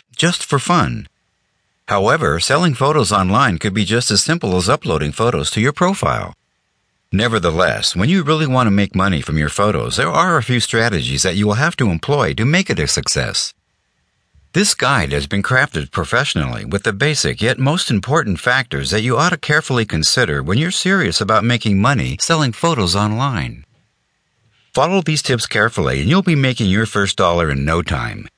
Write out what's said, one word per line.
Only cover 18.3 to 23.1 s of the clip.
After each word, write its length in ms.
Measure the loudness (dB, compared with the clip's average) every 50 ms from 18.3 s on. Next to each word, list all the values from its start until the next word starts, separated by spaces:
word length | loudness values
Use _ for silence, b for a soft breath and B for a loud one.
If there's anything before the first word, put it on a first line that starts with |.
| -2 -2
factors 500 | 0 0 0 0 -2 -2 -4 -6 -4 -2
that 140 | -2 0 0
you 120 | 0 2
ought 140 | 2 2 0
to 80 | 0
carefully 480 | -2 -2 0 0 0 0 0 0 0 0
consider 560 | 0 -2 -2 0 0 2 2 2 0 0 -2
when 160 | -2 0 0
you're 140 | 0 0 0
serious 500 | -2 -2 0 0 2 2 2 0 0 -2
about 220 | 0 2 2 2 2
making 360 | 2 0 0 0 0 2 2
money 380 | 2 2 2 0 0 -2 -4 -4
selling 320 | -2 0 0 0 0 -2
photos 440 | -2 -2 -2 0 0 0 0 0 0
online. 680 | 0 0 0